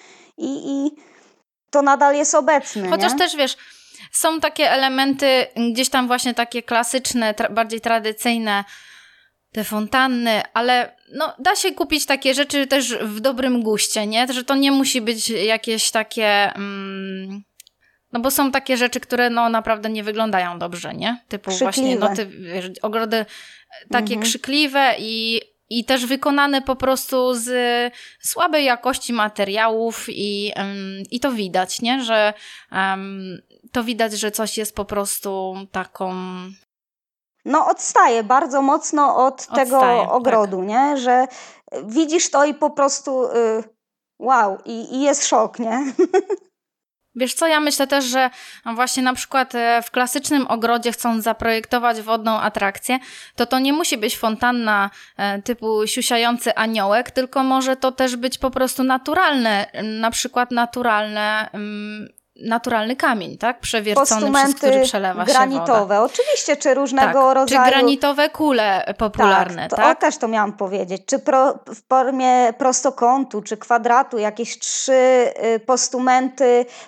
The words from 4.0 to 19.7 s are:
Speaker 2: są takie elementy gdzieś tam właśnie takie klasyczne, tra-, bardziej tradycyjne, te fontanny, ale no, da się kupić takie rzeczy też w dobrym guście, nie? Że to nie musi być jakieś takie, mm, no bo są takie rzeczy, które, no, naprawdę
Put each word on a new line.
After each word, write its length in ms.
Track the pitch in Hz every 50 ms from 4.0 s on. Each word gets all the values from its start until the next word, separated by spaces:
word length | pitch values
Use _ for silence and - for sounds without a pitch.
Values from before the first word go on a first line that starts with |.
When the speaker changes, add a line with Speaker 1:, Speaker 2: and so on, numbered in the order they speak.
| - -
Speaker 2:
są 280 | - - - 320 320 311
takie 320 | - 302 311 - 302 -
elementy 760 | 240 269 269 269 262 262 269 277 269 269 277 269 262 254 - - - 226 233 233
gdzieś 180 | 220 240 262 -
tam 180 | - 262 254
właśnie 260 | 240 247 240 - 254 233
takie 300 | 233 240 233 - 240 226
klasyczne, 680 | - 240 226 240 - - 262 262 - - 240 226 214 214
tra-, 200 | 214 226 - 208
bardziej 280 | 226 226 214 226 226
tradycyjne, 840 | - 240 226 226 208 214 214 - - 240 233 233 226 214 208 202 202 - - - - - - - - _ _ _ _ _ _ _ _ _ -
te 100 | 220 214
fontanny, 760 | - 214 214 214 208 - 262 262 262 247 240 233 233 220 202 - - -
ale 420 | 226 240 247 247 247 240 - - _ _ - -
no, 180 | 269 320 - - -
da 160 | 262 359 403
się 160 | 392 - 370
kupić 340 | 294 - 339 - 311 294 -
takie 280 | - 277 269 - 269 262
rzeczy 340 | 277 285 277 - 285 269
też 300 | 269 269 277 254 233 233
w 220 | - - 214 208 220
dobrym 440 | 214 269 254 240 262 254 247 240 220
guście, 440 | 220 214 208 208 - - 220 208
nie? 200 | 208 214 226 254 254 254
Że 100 | 254 247
to 120 | - 277
nie 160 | 269 277 277
musi 300 | 277 269 269 269 - 254
być 280 | 214 233 233 220 - -
jakieś 600 | 220 180 190 220 226 220 - 233 220 214 - -
takie, 360 | - 226 214 220 - 233 220 208 202 202 202 190 -
mm, 880 | 196 202 202 196 196 196 196 196 190 190 196 190 190 190 190 196 202 202 _ _ _ - _ _ _ _ _ _ _ _ - -
no 60 | 233
bo 120 | 233 269
są 200 | 269 - 277 269
takie 260 | 262 269 262 - 262
rzeczy, 220 | 233 247 247 - 247
które, 300 | - - 247 240 240 240
no, 200 | 233 233 233 233
naprawdę 400 | 226 220 220 226